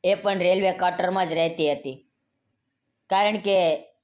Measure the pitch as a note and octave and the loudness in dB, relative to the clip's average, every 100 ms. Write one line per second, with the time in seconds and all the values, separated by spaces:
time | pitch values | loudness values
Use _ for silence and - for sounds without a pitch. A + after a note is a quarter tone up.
0 | F3 G3 G3+ F#3+ F3 F#3+ F#3+ F3+ F3+ F3+ | 0 -2 -2 0 2 2 0 0 -2 0
1 | F3+ F#3+ F3 D#3+ E3 E3 D3+ C#3+ C#3+ C3 | -2 0 -2 0 -2 0 0 0 -6 -14
2 | _ _ _ _ _ _ _ _ _ _ | _ _ _ _ _ _ _ _ _ _
3 | _ F#3+ G#3 G#3+ G3+ G3 E3+ D3 - _ | _ 0 2 0 2 2 2 0 -6 _